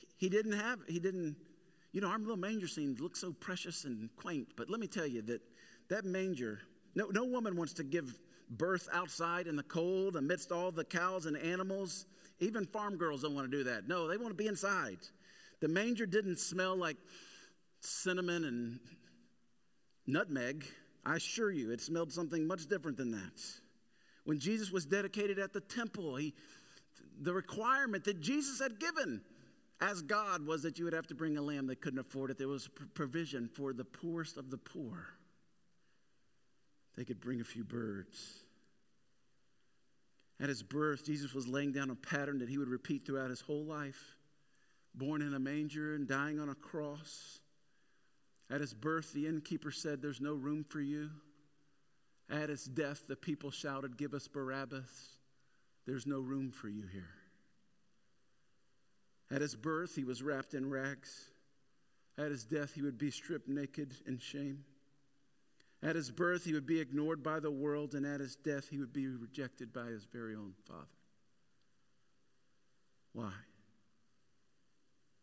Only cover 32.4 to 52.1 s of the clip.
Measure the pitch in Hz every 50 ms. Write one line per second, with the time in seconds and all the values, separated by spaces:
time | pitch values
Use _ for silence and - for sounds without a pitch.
32.4 | 135 135 139 131 - - - - 143 - - - 151 131 127 165 170 143 139 127
33.4 | 117 113 - - 139 135 131 117 123 - - - - 170 165 170 160 147 - -
34.4 | 131 131 135 - - - - 165 147 113 98 82 - - - - - - - _
35.4 | _ _ _ _ _ _ _ _ - - - - _ _ _ - _ _ - _
36.4 | _ _ _ _ _ _ _ _ - _ - - 123 113 120 95 - 120 127 117
37.4 | 113 - - 117 110 - 117 120 113 107 101 98 92 - - - - - - -
38.4 | - - - - - - - - - - - - - - - - - - - -
39.4 | - - - - - - - - - - - - - - - - - - - -
40.4 | - 139 135 110 107 - 131 147 151 151 143 131 - 151 151 143 143 135 127 135
41.4 | 123 123 127 139 143 143 131 143 139 131 123 - - - 156 143 143 139 143 135
42.4 | 123 117 139 143 139 123 127 123 - - 147 139 - - 135 135 131 127 123 -
43.4 | - - 147 147 151 156 156 151 143 135 135 - - - - - - - - -
44.4 | - - - - - - - - - - - 117 135 143 156 151 147 147 139 135
45.4 | 131 139 147 151 151 151 143 156 151 151 151 147 139 123 135 139 143 151 151 151
46.4 | 151 143 135 - - - - 160 147 147 147 151 156 - - - - - - -
47.4 | - - _ - - _ _ - - - - - - - - - - - - -
48.4 | - - 131 143 147 127 113 110 120 156 160 160 156 - - 147 147 156 165 156
49.4 | 147 - 160 147 - 147 135 - - 156 147 135 135 147 135 120 139 147 151 139
50.4 | 131 143 151 156 147 - - 156 143 139 147 151 151 156 156 147 - - - -
51.4 | - - _ _ _ _ _ _ _ _ _ _ _ _